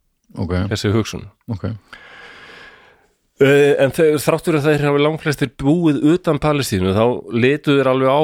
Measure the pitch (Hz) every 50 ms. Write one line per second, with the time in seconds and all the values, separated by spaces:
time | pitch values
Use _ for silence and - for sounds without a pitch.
0 | _ _ _ _ _ _ - - 104 80 90 90 95 101 113 104 - 107 98 113
1 | 104 - - - - 104 - _ _ - 117 95 - 101 113 104 _ _ - -
2 | - - - - - - - - - - - - - - - - _ _ _ _
3 | _ _ _ _ _ _ _ - 139 135 143 143 143 143 143 - 139 131 123 -
4 | 165 156 151 147 - - 156 156 - - 165 151 135 156 151 143 143 147 143 143
5 | 143 151 156 151 - 160 143 - 147 123 - - 139 139 151 180 170 160 147 131
6 | - 151 165 180 - - 156 139 - 151 151 147 127 - - 92 92 95 95 104
7 | 113 120 123 - - - 107 120 117 127 143 147 - 156 143 139 131 131 127 131
8 | 131 131 135 147